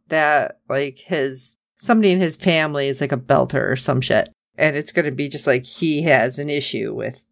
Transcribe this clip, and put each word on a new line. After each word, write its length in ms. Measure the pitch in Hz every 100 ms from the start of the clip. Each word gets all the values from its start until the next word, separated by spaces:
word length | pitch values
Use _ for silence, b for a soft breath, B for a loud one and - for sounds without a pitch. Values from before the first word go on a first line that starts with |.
| -
that, 520 | 156 151 147 104 - -
like, 300 | 131 143 131
his, 580 | - 160 135 131 - - _ _
somebody 360 | - 226 202
in 100 | 185
his 160 | 175 -
family 500 | 185 160 156 147 139
is, 140 | 135
like, 100 | 143
a 60 | 139
Belter 520 | 127 139 127 139 -
or 60 | 127
some 240 | - 131
shit. 300 | 127 107 - _ _ -
And 160 | 156 147
it's 160 | 147
gonna 200 | - 147
be 180 | 131 143
just, 160 | 143 143
like, 200 | 127 127
he 360 | - 165 147
has 360 | 165 135 120 131
an 100 | 147
issue 420 | 147 135 117 110 107
with, 280 | 110 - _